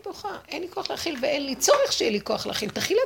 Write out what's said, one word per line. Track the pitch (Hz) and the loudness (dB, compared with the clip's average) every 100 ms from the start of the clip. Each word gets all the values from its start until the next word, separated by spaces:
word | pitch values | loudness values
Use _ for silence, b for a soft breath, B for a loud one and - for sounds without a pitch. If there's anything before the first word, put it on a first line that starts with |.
בוכה? | 403 - 403 - - | -10 -10 -8 -10 -8
אין | 302 | -8
לי | 359 | -6
כוח | 392 - | -6 -6
להכיל, | - 339 262 | -4 -4 -2
ואין | 285 285 277 | 0 0 -2
לי | 254 | 0
צורך | - 571 539 | 4 6 4
שיהיה | - 233 | 2 2
לי | 208 | 0
כוח | - 214 - | 0 -2 -2
להכיל. | - - | -4 -4
תכיל | - - 415 | -2 2 2